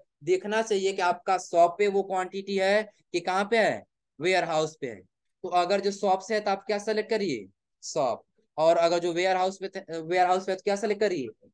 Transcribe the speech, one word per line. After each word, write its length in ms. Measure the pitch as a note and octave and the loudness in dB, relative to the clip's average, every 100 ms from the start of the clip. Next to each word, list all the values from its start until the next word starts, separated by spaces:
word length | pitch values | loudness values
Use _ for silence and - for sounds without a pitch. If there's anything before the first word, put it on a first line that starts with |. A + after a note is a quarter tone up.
| _ _ | _ _
देखना 380 | D3 F#3 G3+ A3 | -2 0 0 -2
चाहिए 320 | A3+ G3 F#3+ | 0 0 0
कि 80 | G3 | 0
आपका 360 | F3+ F3 - F#3 | 0 0 -2 -2
शॉप 380 | - E3+ E3+ E3+ | 0 4 4 4
पे 100 | G#3 | 0
वो 160 | G3 | 0
quantity 540 | F#3+ F#3 F3+ G3 G3 G3 | -2 -4 -4 -8 -4 0
है 240 | F#3+ G#3 G#3+ _ _ | 2 2 -2 _ _
कि 80 | F3 | -6
कहाँ 260 | F3 F#3 G3+ | -2 -2 0
पे 120 | A3+ | 2
है, 240 | F#3 A2 - _ _ - | 2 0 -10 _ _ -6
Warehouse 560 | E3+ F#3 E3 D#3 D#3 - | 0 0 0 0 -2 -4
पे 60 | C3 | -10
है। 140 | G2+ F#2 _ _ _ | -12 -18 _ _ _
तो 60 | F3+ | -2
अगर 320 | F3+ F3 G3+ | 0 2 0
जो 100 | G3 | -2
शॉप 280 | G3 G3+ F#3+ | -2 0 0
से 140 | - | -2
है, 60 | G#3+ | -4
तो 120 | G#3 | -2
आप 120 | G3 - | -4 -4
क्या 100 | G#3 | -6
select 320 | G#3 G#3+ G#3 | -2 -4 -2
करिए? 380 | A3 G3 A#2+ F#2+ _ _ _ | -2 -2 -4 -8 _ _ _
Shop। 400 | - D#3 C3 G#2+ _ _ _ - | -8 -2 -2 -2 _ _ _ 2
और 200 | D#3+ E3+ | 4 6
अगर 220 | E3+ E3+ | 4 2
जो 120 | F3 | 0
warehouse 440 | E3 F#3 F#3 F#3 F#3+ | 0 2 2 0 -2
पे 100 | F#3+ | -10
थे, 320 | F#3+ E3+ E3 | -10 -10 -10
warehouse 440 | D#3+ F3+ F3+ F#3 F#3+ | -2 2 4 2 0
पे, 100 | F#3+ | -4
तो 60 | |
क्या 120 | G#3 G3+ | -2 -2
select 260 | G#3+ G3+ | -2 0
करिए? 260 | G#3 F3 B2 - _ | 0 -2 -6 -12 _